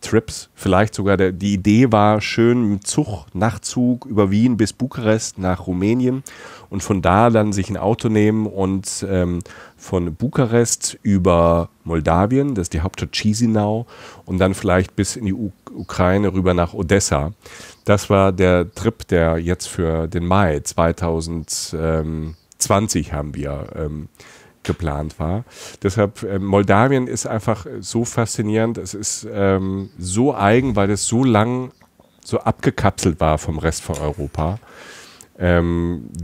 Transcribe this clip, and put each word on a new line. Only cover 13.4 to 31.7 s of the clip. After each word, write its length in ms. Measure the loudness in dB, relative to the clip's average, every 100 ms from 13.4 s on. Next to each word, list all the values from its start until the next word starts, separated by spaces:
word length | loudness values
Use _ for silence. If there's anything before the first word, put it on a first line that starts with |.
| 2 2 0 -2 -6 -14 -20 -20 -6
und 140 | 0
dann 140 | 2
vielleicht 420 | 2 2 2 0 -2
bis 180 | -4 -2
in 100 | -4
die 80 |
U-, 200 | -4 -6 -10 -18
Ukraine 600 | -16 -10 0 2 2 2
rüber 200 | 0 0
nach 200 | 2 0
Odessa. 580 | -2 0 2 2 -2 -2 -8 -18 -20 -20 -10 0
Das 240 | 0 4
war 240 | 4 4
der 380 | 4 4 4 0 -2
Trip, 320 | -4 -4 0
der 300 | 2 2 2
jetzt 280 | -2 -4 -6
für 380 | -4 -2 0 -2
den 180 | -4 0
Mai 320 | 2 2 0
zweitausend, 1120 | -4 0 0 0 -2 -2 -4 -8 -8 -10 -8 -4
ähm, 560 | -2 0 -2 -6 -8 -12 _ _
zwanzig 560 | 0 2 2 -2 -4
haben 220 | -6 -6 -8
wir, 320 | -8 -8 -10 -8
ähm, 320 | -8 -8 -12 _ -20 -20 -20 _
geplant 540 | -6 -4 -4 -4 -6 -6
war. 280 | -4 -4 -6 -16 -20 -6
Deshalb, 420 | -4 0 -2 -2
ähm, 200 | -6 -4
Moldawien 640 | 2 2 4 4 4 2 0
ist 180 | -6 -4
einfach 400 | -4 -2 -4 -6 -14
so 240 | -6 -4
faszinierend. 720 | -2 -2 -4 -2 -2 0 0 -2
Es 160 | -8
ist, 320 | -8 -8 -8 -8
ähm, 600 | 0 2 2 0 -4 -8 -10
so 380 | -4 0 0 2
eigen, 400 | 4 4 2 0
weil 140 | 0
es 160 | 0 0
so 160 | 2
lang 480 | 4 4 2 0 -6